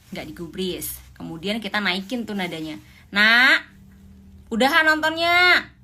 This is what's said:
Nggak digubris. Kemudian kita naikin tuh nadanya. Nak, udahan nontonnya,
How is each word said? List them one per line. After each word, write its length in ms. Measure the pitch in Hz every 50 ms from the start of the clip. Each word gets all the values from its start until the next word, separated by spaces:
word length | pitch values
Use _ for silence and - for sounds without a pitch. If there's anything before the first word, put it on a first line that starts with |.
| _ - -
Nggak 120 | 170 135 151 156
digubris. 680 | - 175 160 - 180 190 185 170 143 - - - - - - -
Kemudian 420 | - 170 170 165 160 156 196 208
kita 240 | 233 214 - - 214
naikin 420 | 208 185 180 196 190 190 254 240 220
tuh 100 | 202 208
nadanya. 400 | 202 185 175 165 160 160 156 151 156 - - - - - -
Nak, 560 | - 202 208 220 226 240 254 277 311 - - - - - - - - - - - - - - - - - - - 226
udahan 320 | 214 247 269 320 339 311
nontonnya, 800 | 311 311 311 311 311 320 330 339 339 349 349 359 359 349 285 - - - _